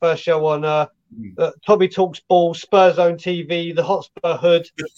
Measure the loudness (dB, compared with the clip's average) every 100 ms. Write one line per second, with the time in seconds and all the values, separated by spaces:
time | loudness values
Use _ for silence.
0 | -2 0 0 0 0 -2 0 -2 -2 _
1 | _ -18 -16 -4 -4 -4 0 2 2 0
2 | -4 -4 _ 2 2 -2 0 4 4 4
3 | 0 0 -6 -8 -4 -6 -4 -4 -2 -4
4 | -6 -8 -6 0 2 2 0 -12 -16